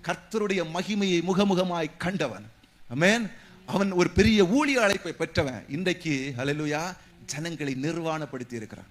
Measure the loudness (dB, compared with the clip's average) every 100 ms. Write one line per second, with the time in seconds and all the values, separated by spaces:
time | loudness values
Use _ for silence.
0 | -4 -6 -4 -4 -2 -2 -2 -4 -2 -2
1 | 2 0 2 2 4 4 2 -2 -4 -4
2 | -4 -2 -4 -6 -14 -20 _ _ -10 2
3 | 4 4 0 -8 -20 -20 -4 0 0 2
4 | 2 6 6 6 6 4 2 4 2 2
5 | -4 -6 -4 0 -2 -4 -8 -4 -2 -2
6 | -2 -2 -2 -4 -2 -2 -2 -2 -4 -10
7 | -20 -20 -12 -8 -8 -6 -4 -4 -4 -4
8 | -4 -4 -6 -8 -8 -10 -10 -14 -20